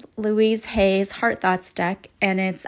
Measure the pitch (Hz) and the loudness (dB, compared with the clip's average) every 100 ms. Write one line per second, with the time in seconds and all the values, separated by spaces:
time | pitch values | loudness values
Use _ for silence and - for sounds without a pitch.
0 | - - 214 214 220 220 - 226 196 196 | -8 -6 0 2 2 2 -2 2 4 4
1 | 196 - 233 - 185 180 - - 175 196 | 0 -2 -2 0 0 0 -2 -4 -4 -4
2 | - - 196 190 190 185 | -12 -4 -2 0 -2 -4